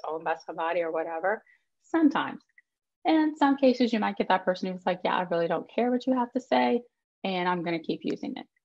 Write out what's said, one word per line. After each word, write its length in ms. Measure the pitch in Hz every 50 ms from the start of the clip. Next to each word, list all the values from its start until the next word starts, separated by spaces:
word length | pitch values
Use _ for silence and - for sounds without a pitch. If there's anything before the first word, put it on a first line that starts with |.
| -
owned 180 | - 156 160 165
by 100 | 160 165
somebody," 460 | 175 - - 165 175 165 165 175 180
or 100 | 170 160
whatever, 520 | 165 160 160 165 165 165 160 190 214 220 - _ _ _ _ _ _ _
sometimes. 640 | _ _ - 330 330 277 - 156 139 139 - - - _ _ _ _ _ _ _ _ _ _ _ -
And 120 | 339 320
in 180 | 320 311 311 302
some 200 | - 294 277 277
cases, 340 | 277 - 262 247 - 254 226
you 80 | 233 214
might 180 | 208 202 202
get 100 | - 202
that 180 | - 185 185 -
person 260 | - 185 185 - 185
who's 140 | 185 180 -
like, 160 | 185 180 185 -
"Yeah, 140 | - 180
I 60 | 170 185
really 240 | 175 175 170 170
don't 220 | 165 175 156 - -
care 200 | - - 233 247
what 140 | 247 247 -
you 80 | 262 254
have 180 | 254 240 240 -
to 60 | 254
say, 440 | - - 262 254 247 247 247 240 240 _ _ _ _ _ _ _ -
and 240 | 196 190 180 180
I'm 160 | 180 180 175 165
gonna 160 | 175 170 165
keep 220 | 160 - 165 - -
using 320 | - - - - - -
it." 100 | - - - _ _ _